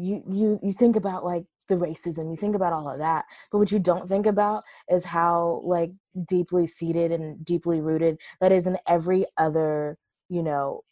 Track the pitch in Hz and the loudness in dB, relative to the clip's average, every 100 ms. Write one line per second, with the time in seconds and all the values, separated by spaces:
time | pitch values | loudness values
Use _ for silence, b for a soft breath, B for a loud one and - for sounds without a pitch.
0 | 180 202 - 190 214 208 202 190 240 214 | -4 -6 -4 0 0 0 -2 2 2 4
1 | 190 185 175 175 180 _ - 185 165 165 | -2 -4 -4 -6 -8 _ -2 -2 0 -4
2 | 175 160 160 165 208 202 180 160 143 135 | -8 -6 -8 -4 -2 0 0 -2 -6 -4
3 | 156 160 - B B 208 208 208 180 175 | -2 -2 -4 B B 2 2 4 2 0
4 | 185 196 214 202 208 214 B B - 185 | 0 0 2 2 0 -2 B B -2 0
5 | 180 170 170 170 170 165 175 175 170 185 | 0 0 2 2 0 -2 -2 0 -2 -6
6 | _ 185 170 180 175 180 165 - 165 165 | _ -10 -2 0 2 0 0 -2 -4 0
7 | 165 165 156 151 160 170 170 165 156 160 | 0 -2 -6 -12 -2 -2 0 0 0 2
8 | 165 156 B B 185 185 180 185 - 170 | 2 0 B B 4 4 2 -4 2 0
9 | 170 190 190 - 160 156 156 151 147 160 | 2 0 0 0 0 2 0 -2 -4 -8
10 | _ _ _ 175 165 143 139 - _ | _ _ _ -4 -2 -2 -4 -8 _